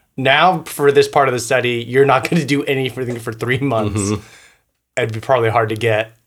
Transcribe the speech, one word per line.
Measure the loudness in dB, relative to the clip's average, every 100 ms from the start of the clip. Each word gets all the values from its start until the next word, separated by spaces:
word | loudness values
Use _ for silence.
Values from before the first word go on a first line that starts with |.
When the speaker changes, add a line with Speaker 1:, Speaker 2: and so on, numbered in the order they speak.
| _ -4
Speaker 1:
Now | 2 4 4 2
for | -6 0 2
this | 4 4
part | 2 2
of |
the | 0
study, | 0 0 0 -2 0
you're | 2 4
not | 2 2
gonna | -2 0
do | -2 -2
anything | -2 -2 -4 -6 -6
for | -8
three | -6 -4 -2
months. | 0 -2 -2 -2
Speaker 2:
Mm-hmm. | -2 -4 -8 -20 -20 _ _ _ _ -6
Speaker 1:
It'd | -4
be | -4
probably | -2 0 2
hard | 2 0
to | 0
get | 0 0 -2 _